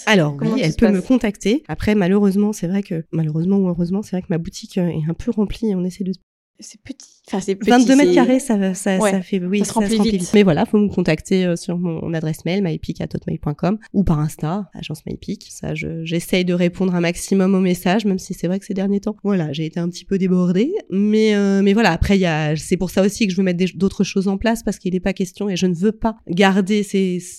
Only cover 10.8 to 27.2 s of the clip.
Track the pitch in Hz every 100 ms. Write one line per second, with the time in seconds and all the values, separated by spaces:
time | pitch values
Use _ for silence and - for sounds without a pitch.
10.8 | 208 - 180 156 - 190 180 170 - 175
11.8 | 175 165 160 165 156 160 165 185 185 156
12.8 | - 165 160 - - 160 - 147 170 214
13.8 | - - 185 151 151 - 151 190 196 -
14.8 | - 156 - - - 214 - - 151 151
15.8 | 156 165 165 165 175 190 180 175 175 175
16.8 | 190 175 170 170 - 196 185 190 185 180
17.8 | 185 196 214 190 - 180 170 190 - 190
18.8 | 190 202 196 202 196 196 151 143 160 170
19.8 | 170 175 - 196 185 180 180 180 254 403
20.8 | - 190 208 214 220 208 202 196 202 202
21.8 | 220 165 - 196 180 156 156 156 - 180
22.8 | 185 - 196 196 220 180 190 175 180 160
23.8 | 196 - 196 - 190 196 220 226 226 190
24.8 | 185 185 196 190 185 - 202 180 185 170
25.8 | 202 220 226 214 - 175 196 190 190 214
26.8 | 202 202 190 180